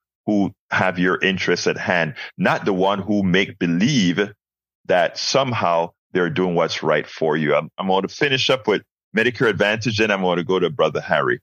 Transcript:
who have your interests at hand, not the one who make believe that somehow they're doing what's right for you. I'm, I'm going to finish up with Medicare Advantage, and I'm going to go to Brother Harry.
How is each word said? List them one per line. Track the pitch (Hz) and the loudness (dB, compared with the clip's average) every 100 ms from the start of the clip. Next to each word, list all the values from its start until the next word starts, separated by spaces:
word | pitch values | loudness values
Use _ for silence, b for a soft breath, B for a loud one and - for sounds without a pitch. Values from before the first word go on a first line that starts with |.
| _ _ - | _ _ -2
who | 104 98 - - | 0 0 -4 -6
have | 98 95 90 | -2 0 0
your | 90 87 | 0 2
interests | 95 92 - 87 90 | 0 0 0 0 0
at | 78 | -2
hand, | - 90 80 B B - | 0 0 -2 B B -2
not | 92 156 110 | 0 0 0
the | |
one | 92 95 101 | 0 0 0
who | 95 104 | -2 0
make | 95 92 101 - | 2 2 0 -2
believe | 87 85 117 139 90 87 104 - _ _ _ _ - | -2 2 2 2 2 0 -2 -6 _ _ _ _ 0
that | 92 80 - | 2 2 -2
somehow | - 135 135 113 90 85 85 _ _ | -2 0 0 -2 0 0 -2 _ _
they're | 90 85 | -2 0
doing | 78 92 85 | 0 0 0
what's | 80 - | 0 -2
right | 76 76 - | 0 0 -2
for | - 80 78 | -4 -2 0
you. | 76 73 | 0 0
I'm, | 78 - | -2 -6
I'm | 95 | -2
going | 95 | -2
to | 95 | -2
finish | - 147 131 - | -2 -2 0 0
up | 135 - | 0 0
with | 90 - _ _ 104 | -2 -4 _ _ -2
Medicare | 117 110 120 | 0 2 0
Advantage, | 92 101 110 107 101 | 2 2 0 -2 0
and | 110 | 0
I'm | 98 | 2
going | 92 87 | 0 0
to | |
go | 80 92 | 0 0
to | 85 | 0
Brother | 76 80 76 | 2 0 0
Harry. | - 78 65 60 | -2 0 0 -2